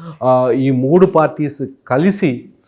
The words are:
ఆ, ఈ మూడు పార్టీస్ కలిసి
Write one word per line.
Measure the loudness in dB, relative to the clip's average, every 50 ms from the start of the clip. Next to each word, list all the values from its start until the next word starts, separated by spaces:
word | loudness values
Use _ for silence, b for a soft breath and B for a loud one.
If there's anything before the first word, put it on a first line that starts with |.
| -18 -18 -12 B
ఆ, | 0 0 2 2 2 0 0
ఈ | 0 0 0
మూడు | 0 0 0 2 4 4 4
పార్టీస్ | 4 2 2 0 0 -2 -4 -8 -8 -6 -8 -12 -12 -12 _ _
కలిసి | -2 -2 0 2 0 0 0 -2 -2 -2 -4 -10 -18 _ _ _